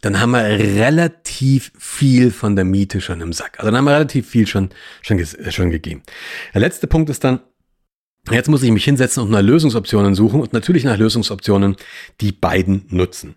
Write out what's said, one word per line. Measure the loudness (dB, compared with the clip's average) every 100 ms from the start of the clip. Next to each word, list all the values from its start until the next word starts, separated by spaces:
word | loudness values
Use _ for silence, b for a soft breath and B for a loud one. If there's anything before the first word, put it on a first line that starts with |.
dann | -2 0
haben | 0
wir | 2
relativ | 0 0 0 2 2 2 0 -4 -16 -4 0 0 -2 _
viel | -16 -2 2 4 4
von | 2 -2
der | 0
Miete | 0 0 -2 -4
schon | -6 -8
im | -8
Sack. | -10 -12 -6
Also | -2
dann | 0
haben | 2
wir |
relativ | 2 0 -2 -2
viel | 0 2
schon, | 0 -4 B B B
schon | -4 -4
ges-, | -4 -8
äh, | -10
schon | -2 -2
gegeben. | -2 -8 -14 -18 B B B B
Der | -2
letzte | -2 -2 -2
Punkt | 0 0
ist | -2
dann, | -2 -2 _ _ _ _ _ _ _ _ -2
jetzt | -2 2
muss | 2
ich | 4
mich | 2
hinsetzen | 2 2 0 0
und | 0
nach | 2
Lösungsoptionen | 4 4 2 -2 -2 0 2
suchen | 4 2 2
und | -2
natürlich | -4 0 0
nach | 2 2
Lösungsoptionen, | 2 0 -4 -6 0 2 2 -2 B B B _
die | -6
beiden | -2 -2 0 0 -2 -2
nutzen. | -2 -2 -4 -18